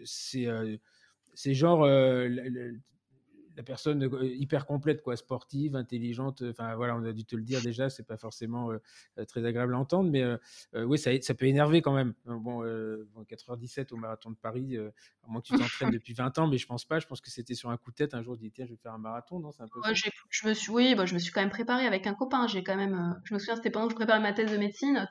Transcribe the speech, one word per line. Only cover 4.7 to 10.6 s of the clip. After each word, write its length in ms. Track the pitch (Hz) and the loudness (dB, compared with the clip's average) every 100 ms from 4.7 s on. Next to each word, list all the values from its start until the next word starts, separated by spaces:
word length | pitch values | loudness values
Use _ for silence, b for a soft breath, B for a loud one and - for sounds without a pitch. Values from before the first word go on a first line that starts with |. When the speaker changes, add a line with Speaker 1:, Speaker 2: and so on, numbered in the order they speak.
| 143 151 151 | 0 0 0
Speaker 1:
quoi, 140 | 127 120 | -4 -6
sportive, 580 | - 123 - 139 151 | -6 -8 -4 -2 -2
intelligente, 680 | 135 120 120 120 117 135 135 | -2 -4 -4 -4 -4 -6 -4
euh, 100 | 123 | -8
enfin, 260 | 117 113 113 | -6 -6 -2
voilà, 200 | 120 117 | -2 -2
on 80 | |
a 80 | 113 | -4
dû 120 | 110 | -6
te 100 | 113 | -6
le 80 | 113 | -6
dire 180 | 117 131 | -2 -2
déjà, 300 | 120 117 131 | -2 -2 -2
c'est 160 | 123 110 | -4 -12
pas 100 | 110 | -12
forcément, 540 | 110 - 113 120 117 | -10 -8 -6 -4 -4
euh, 80 | 110 b b b - | -6 b b b -12
euh, 60 | |
très 200 | 110 123 | -6 -2
agréable 300 | 117 117 123 | 0 0 0
à 40 | 123 | 0
entendre, 300 | 135 180 185 | 2 4 4
mais, 140 | 139 | 4
euh, 160 | 123 117 B B | 2 0 B B